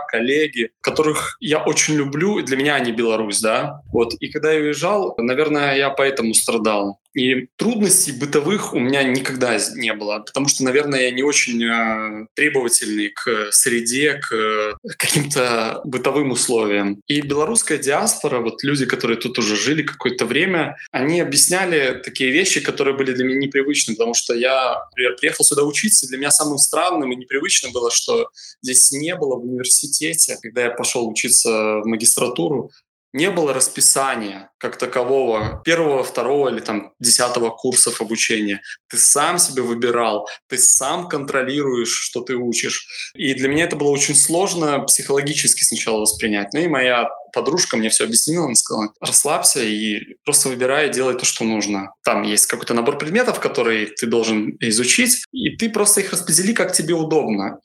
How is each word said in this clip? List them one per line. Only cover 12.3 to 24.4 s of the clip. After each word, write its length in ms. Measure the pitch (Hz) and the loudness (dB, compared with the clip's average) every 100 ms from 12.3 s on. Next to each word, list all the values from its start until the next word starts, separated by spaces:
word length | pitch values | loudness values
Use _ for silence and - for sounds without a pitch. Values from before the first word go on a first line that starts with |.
требовательный 760 | - 147 139 120 - 107 107 104 | 0 0 2 0 0 0 -2 -4
к 420 | - - 110 104 | -4 -4 -2 2
среде, 600 | - - 120 117 127 147 | 2 2 0 0 0 0
к, 200 | 143 143 | -2 -4
э, 380 | 110 107 107 107 104 233 - | -2 0 0 -2 -6 -12 -6
каким-то 840 | - 151 143 147 123 113 110 - | 0 0 0 0 2 0 -2 -4
бытовым 480 | - 123 139 135 139 | -6 -2 0 2 0
условиям. 680 | 120 - 117 110 101 101 101 - | 0 2 2 2 2 0 -4 -2
И 140 | 143 | -4
белорусская 580 | 143 143 160 226 - 147 | 0 0 2 0 0 -2
диаспора, 640 | 135 147 214 - 151 127 | 0 0 0 -2 -2 0
вот 240 | 113 - | -2 -4
люди, 200 | 139 143 | -2 0
которые 320 | 127 - 120 113 | 0 0 0 -2
тут 220 | 127 123 | -2 -2
уже 160 | 110 | -2
жили 280 | 107 113 160 | 0 0 0
какое-то 440 | 160 - 127 - 113 | -2 -4 -6 -2 -2
время, 500 | 127 190 175 143 143 - | 0 0 0 -2 -6 -8
они 300 | 143 135 170 | -2 0 2
объясняли 800 | 151 143 - 180 190 165 135 127 | 2 2 2 2 2 2 0 -2
такие 280 | 123 123 131 | -8 -2 2
вещи, 280 | 139 190 - | 2 2 0
которые 360 | 143 127 135 135 | -2 0 0 2
были 160 | 135 | -2
для 120 | 127 | 0
меня 140 | 127 131 | 0 0
непривычны, 560 | 139 139 135 143 - | 0 0 0 0 -2
потому 200 | 110 117 | 0 0
что 200 | 120 - | 0 0
я, 480 | 120 | 0